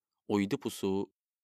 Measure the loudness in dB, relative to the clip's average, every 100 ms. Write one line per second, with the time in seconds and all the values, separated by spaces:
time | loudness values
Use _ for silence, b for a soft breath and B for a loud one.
0 | _ _ 0 2 2 0 -4 -4 -2 -2
1 | -4 _ _ _